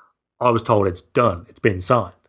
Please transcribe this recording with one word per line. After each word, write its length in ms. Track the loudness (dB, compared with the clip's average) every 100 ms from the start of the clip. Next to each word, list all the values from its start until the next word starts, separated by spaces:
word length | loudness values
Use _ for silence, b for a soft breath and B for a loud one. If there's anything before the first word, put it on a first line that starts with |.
| B B _ -4
I 100 | 0
was 140 | 0
told 240 | 2 2 0
it's 140 | -4
done, 440 | -4 0 0 -2 -12
it's 100 | -4
been 220 | -2 -2
signed. 320 | 0 -2 -2 -12